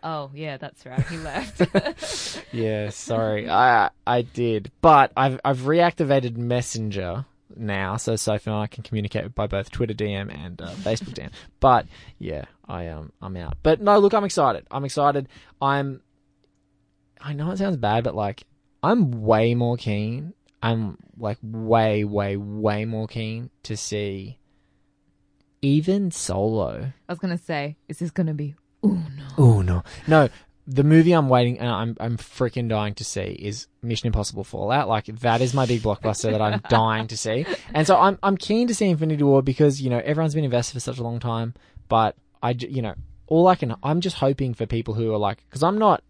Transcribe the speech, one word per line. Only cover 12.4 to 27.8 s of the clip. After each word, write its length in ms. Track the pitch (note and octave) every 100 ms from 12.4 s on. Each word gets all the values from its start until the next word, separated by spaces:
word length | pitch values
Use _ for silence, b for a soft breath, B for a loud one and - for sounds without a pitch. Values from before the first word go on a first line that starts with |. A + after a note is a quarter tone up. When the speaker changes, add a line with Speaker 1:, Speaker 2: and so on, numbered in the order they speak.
| C2+ _ _
Speaker 2:
I, 200 | F#2 E2+
um, 240 | D#2 D2+ _
I'm 160 | G#2 F#2
out. 220 | E2 -
But 180 | - A3+
no, 160 | G3+ G#3
look, 160 | G3+
I'm 100 | G#3+
excited. 420 | G3+ - C#3 G2+ -
I'm 140 | C3+
excited. 440 | C#3 D3+ C#3+ C#3+ B2+ b b _
I'm, 400 | C#3 C#3 C#3 C3 _ _ _ _ _ _ _ _ _ _ _ _
I 120 | C#3
know 160 | C#3+ D#3
it 80 | F#3
sounds 180 | G3 D#3+
bad, 280 | G#2+ A2
but, 100 | A#2
like, 300 | D#2 G2+ G2+ - _ _ _
I'm 280 | D3 A#3 D#3+ A#2
way 300 | A2 A2 A#2
more 220 | A#2+ A#2+ A#2+
keen. 560 | - G#2 G#2+ A#2+ D#3 - _ _
I'm, 340 | A2+ A2+ G#2+ - _ -
like, 200 | A2 G#2+
way, 600 | A2 A2+ A2 A2+ A2 G#2
way, 320 | G#2 G2+ G2+ G2+
way 480 | G#2 G#2+ G#2+ G#2 A2
more 220 | A2 A2
keen 420 | A2+ A2 A2+ B2+ _
to 120 | - G#2+
see 640 | - G#2+ G2+ G2 G2 B2+ _ _ _ _ _ _ _ _ _ _ _ _
even 500 | C#3 C#3+ D#3+ G3 F#3+
Solo. 800 | - - F#2+ G#2 A2 D#2 A1 B2 - _
Speaker 1:
I 40 |
was 60 | F3
gonna 180 | F#3 E3+
say, 380 | - D#3 C#3+ D3+